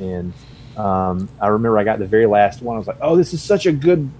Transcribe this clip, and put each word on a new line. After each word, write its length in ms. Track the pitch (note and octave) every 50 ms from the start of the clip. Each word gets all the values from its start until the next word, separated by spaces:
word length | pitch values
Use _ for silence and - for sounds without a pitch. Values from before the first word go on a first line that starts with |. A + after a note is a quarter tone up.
and, 320 | F#2+ F#2 F2+ F2+ F2+ F2+ F2 - - - - - - - - G#2+
um, 500 | G#2+ G2 F#2+ F#2+ F#2 F#2 F2+ F#2 G2 - - -
I 80 | G#2 G#2
remember 300 | G#2+ A2 A#2 A#2 A2 G#2+
I 60 | G2+
got 140 | A2 G#2+ G#2+
the 80 | G2
very 180 | F#2+ G#2+ A2 A2+
last 360 | G#2+ G#2 G#2 G2+ G2 - - B2
one. 140 | A#2 A2+
I 20 | A2
was 80 | -
like, 100 | G#2+ - - C#3
"Oh, 140 | D#3 E3
this 180 | F3+ E3+ - F3
is 80 | D#3 -
such 240 | - G#3 F#3 -
a 60 | F3+ D3+
good, 360 | C#3 C#3 F3 F3+ D#3 C#3+ C3 - -